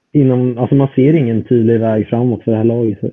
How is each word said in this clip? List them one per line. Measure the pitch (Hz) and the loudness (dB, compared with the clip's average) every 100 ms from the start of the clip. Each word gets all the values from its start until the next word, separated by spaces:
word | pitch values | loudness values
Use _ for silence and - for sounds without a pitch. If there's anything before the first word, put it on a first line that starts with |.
| _ | _
Innan, | 151 131 123 127 117 | 0 2 0 -2 -2
alltså | 117 | 0
man | 139 139 | 0 0
ser | - 139 | 2 2
ingen | 165 117 110 | 2 0 -2
tydlig | - 123 113 113 | 0 0 2 2
väg | 113 107 101 | 0 -2 -2
framåt | 117 123 107 | -2 -2 -2
för | - | -2
det | 110 | 0
här | |
laget. | 117 120 113 98 113 | 0 0 -2 -4 -8